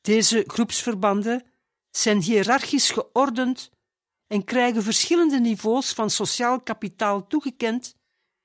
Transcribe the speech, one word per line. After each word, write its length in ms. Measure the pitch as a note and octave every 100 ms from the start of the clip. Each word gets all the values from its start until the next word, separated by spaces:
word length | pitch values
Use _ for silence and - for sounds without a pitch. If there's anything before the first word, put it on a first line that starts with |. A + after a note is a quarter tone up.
Deze 420 | - A3 G#3 A3+ G3
groepsverbanden 960 | - A3+ - - G#3 G#3 G3+ G#3 B3 _ _ _ _ _
zijn 300 | - A3+ G#3
hiërarchisch 720 | E3 A3 F#3+ C4 - C#4 -
geordend 800 | - - A#3 C#4 A#3 B3 B3+ - _ _ _ _ _ _
en 160 | G#3
krijgen 400 | G3 B3 B3 A#3
verschillende 560 | G#3 - - E4+ E4 C#4
niveaus 540 | A#3 G#3+ G#3+ B3 B3+
van 160 | - G#3+
sociaal 520 | - G3+ - A#3+ B3+
kapitaal 640 | - A3 G3+ - G#3 G3+ F#3+
toegekend 680 | D4+ C#4 - A3+ A#3+ - _ _ _ _ _